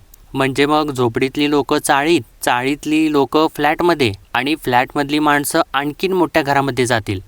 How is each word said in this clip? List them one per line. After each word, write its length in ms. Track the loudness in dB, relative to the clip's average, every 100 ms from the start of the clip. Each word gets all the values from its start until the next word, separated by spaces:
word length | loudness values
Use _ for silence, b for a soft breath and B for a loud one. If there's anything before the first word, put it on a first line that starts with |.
| -16 -20 -10
म्हणजे 320 | -4 -2 0 2
मग 260 | 2 0
झोपडीतली 580 | 0 -2 0 -2 0 0
लोकं 280 | 0 0 -2
चाळीत, 440 | 0 0 2 0 -2 -8
चाळीतली 680 | -2 0 0 -4 -2 0 2
लोकं 360 | 2 2 2 0 0
फ्लॅटमध्ये 560 | -2 0 0 2 0 -2 -6
आणि 220 | -4 -2 -4
फ्लॅटमधली 640 | 0 0 0 -2 -2 0
माणसं 420 | 2 0 0 -2 0
आणखीन 400 | -2 -4 -4 -2
मोठ्या 300 | 0 0 0
घरामध्ये 420 | 0 0 0 0 0
जातील, 340 | 0 -2 -6